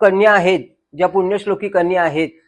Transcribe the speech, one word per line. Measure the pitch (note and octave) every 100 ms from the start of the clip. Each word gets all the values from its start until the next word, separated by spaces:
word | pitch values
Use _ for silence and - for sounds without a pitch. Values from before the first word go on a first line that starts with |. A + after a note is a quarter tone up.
कन्या | G3+ F#3+ G#3+
आहेत, | G3+ F3+ F3+ - _ _ D3
ज्या | F3+
पुण्यश्लोकी | F#3+ F#3 G3+ G3+ G3 G3+
कन्या | F#3+ F3 F3+
आहेत, | E3 D3 D#3+ _